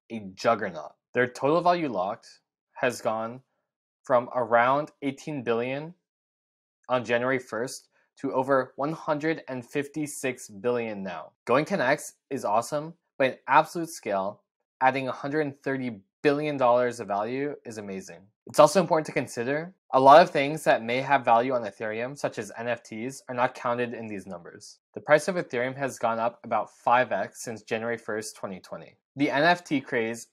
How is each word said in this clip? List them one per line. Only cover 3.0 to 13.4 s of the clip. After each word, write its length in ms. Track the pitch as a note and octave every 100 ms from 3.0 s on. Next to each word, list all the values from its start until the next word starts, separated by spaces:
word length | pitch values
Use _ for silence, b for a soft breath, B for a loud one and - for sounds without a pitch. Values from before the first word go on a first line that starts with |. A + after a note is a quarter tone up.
gone 400 | A#2+ A2 A2+ B2+ _ _ _ _ _ _
from 260 | - B2+ A#2+
around 580 | B2+ A2+ A#2 B2 C#3 D#3 -
eighteen 420 | C#3+ C3+ - D3
billion 500 | A#2 A2+ B2 C3+ D#3+ F3+ _ _ _ _ _ _ _ _ -
on 160 | B2+
January 360 | A2+ A#2+ B2 C3
first 500 | - A2 C3 - _ _ _ _
to 140 | C#3
over 380 | A#2 C3+ C3+ B2+ -
one 160 | C#3+
hundred 500 | D#3+ - D3+ D#3 D#3 -
and 160 | C3 A#2+
fifty-six 800 | D3 C#3+ D#3 D3 - C3+ B2+ -
billion 560 | G2+ B2 B2 A2+ G#2
now. 280 | F#2+ E2 - _
Going 220 | - B2 D3+
ten 160 | G3
X 320 | B2+ D3+ - - -
is 160 | C3+ A2
awesome, 480 | G#2+ A#2 D3+ D#3 - _ -
but 80 | C3
in 120 | A#2